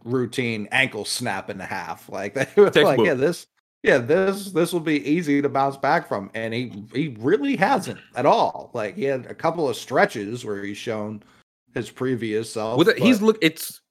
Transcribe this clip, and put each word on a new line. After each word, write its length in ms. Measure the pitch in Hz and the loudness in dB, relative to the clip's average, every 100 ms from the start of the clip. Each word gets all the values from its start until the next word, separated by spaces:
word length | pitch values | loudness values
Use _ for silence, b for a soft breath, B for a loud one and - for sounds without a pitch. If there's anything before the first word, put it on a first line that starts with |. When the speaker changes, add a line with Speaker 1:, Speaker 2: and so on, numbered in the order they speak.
Speaker 1:
routine 640 | 117 127 120 - 120 110 101 | -4 -2 -2 -2 -4 -4 -2
ankle 320 | 127 135 110 | 0 0 -2
snap 440 | 101 - 120 95 - | -6 -6 -4 -6 -6
and 120 | 98 | -10
a 60 | 90 | -8
half. 420 | 95 85 82 - | -8 -8 -12 -12
Like, 260 | 98 101 | -8 -6
<laughs> 0 | |
they 140 | 131 135 - | -4 0 6
were 80 | |
like, 100 | 196 | 6
Speaker 2:
Textbook. 320 | 165 160 139 170 | 8 6 6 4
Speaker 1:
"Yeah, 80 | |
this, 320 | 131 147 170 - _ _ _ | 2 0 -2 -10 _ _ _
yeah, 160 | 214 147 | 4 4
this, 540 | 120 175 190 196 202 | 4 2 2 -2 -4
this 200 | 160 175 | 0 0
will 80 | 175 | 0
be 260 | 160 147 143 | 0 0 2
easy 340 | 160 151 143 | 0 2 2
to 60 | 139 | 2
bounce 280 | 135 139 139 | 2 0 0
back 320 | 139 165 - | 0 0 0
from." 220 | 110 95 | -6 -6
And 200 | 113 113 | -6 -4
he, 300 | 117 123 104 107 | -4 -6 -10 -10
he 240 | 127 156 110 | -6 -6 -2
really 380 | 120 220 285 254 | 0 2 2 0
hasn't 440 | 202 262 147 101 - | 2 0 -2 -12 -10
at 120 | 117 139 | 0 4
all. 440 | 214 147 - - | 4 2 -2 -10
Like, 220 | 123 104 92 | -6 -6 -4
he 80 | |
had 220 | 135 131 117 | -2 -4 -6
a 80 | |
couple 340 | 110 165 175 143 | -4 -4 0 -2
of 80 | 107 | -2
stretches 680 | - 139 202 117 101 120 | -2 0 0 0 -8 -8
where 180 | 113 101 | -8 -8
he's 160 | 101 104 | -8 -10
shown 440 | 120 110 104 107 - b b _ _ | -8 -6 -6 -10 -16 b b _ _
his 160 | 131 110 | -10 -8
previous 600 | - 131 123 113 107 110 | -6 -4 -2 -2 -4 -4
self, 240 | 110 110 123 | -6 -2 2
Speaker 2:
Well, 80 | |
that, 140 | 185 123 | 4 4
he's 200 | 214 226 | 4 4
Speaker 1:
but 80 | 220 | 4
Speaker 2:
look, 120 | 214 | 4
it's, 380 | 165 - - - _ | 2 0 -12 -14 _